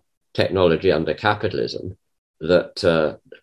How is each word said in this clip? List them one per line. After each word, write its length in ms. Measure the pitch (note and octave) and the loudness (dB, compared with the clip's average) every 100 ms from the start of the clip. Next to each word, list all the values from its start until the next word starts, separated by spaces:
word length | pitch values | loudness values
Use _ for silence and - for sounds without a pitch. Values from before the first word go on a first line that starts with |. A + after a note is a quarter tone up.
| _ _ _ | _ _ _
technology 580 | - - F#2+ F2 E2 F2+ | -4 -2 2 2 2 2
under 220 | D#2+ D#2 | 2 0
capitalism 840 | - G#2 G#2 G#2+ C2 A#1 - - - _ _ _ - | -2 -2 -2 -2 -4 -6 -6 -12 -14 _ _ _ -6
that, 440 | D#2 F2 - - | 2 2 2 -2
uh, 320 | F#2 E2 D2+ - - - | 0 2 0 -4 -18 -10